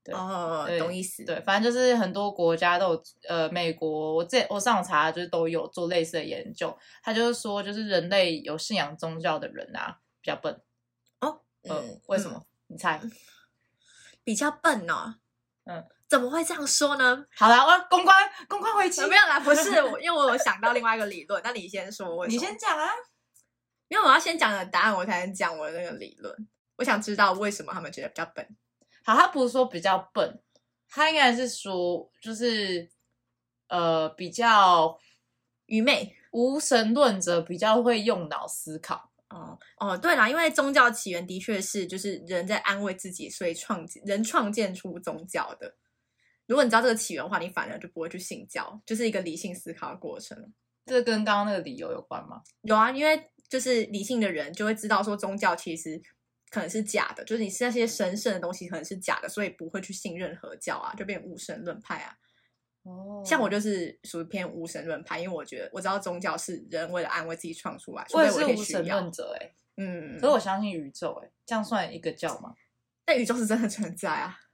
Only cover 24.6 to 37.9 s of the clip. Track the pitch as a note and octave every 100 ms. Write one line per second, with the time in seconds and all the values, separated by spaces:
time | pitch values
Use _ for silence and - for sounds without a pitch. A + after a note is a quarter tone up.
24.6 | F#3 F3+ G#3+ G3 F#3+ F3+ F3+ F#3 F3 D#3+
25.6 | D3+ E3 F3 - - _ G2+ - A3 _
26.6 | _ - C4 G#3+ G#3+ G3+ G3+ F#3 G#3 G#3
27.6 | D3+ F#3 D#3+ - D3 - E3 - - G#3+
28.6 | _ _ _ _ - A#3+ F4+ D4+ B3 B3+
29.6 | B3 E3+ F#3+ F#3+ - G#3+ G3+ - _ _
30.6 | _ _ _ C#4 D#4 D#4 C4 A#3 B3+ -
31.6 | G3 F#3 F3 E3+ - _ G#3+ A3 A#3+ A3
32.6 | G3 F3+ E3+ _ _ _ _ _ _ _
33.6 | _ F3 E3+ D#3+ D#3 - F3+ F3 A#3 G#3+
34.6 | F#3+ E3+ D#3+ - _ _ _ _ _ _
35.6 | _ A3 A#3+ B3 G3 _ _ A#3 B3 C#4+
36.6 | - A#3+ A3 A#3+ C4+ G3 F3 E3+ E3 F3
37.6 | G#3 A3+ A#3+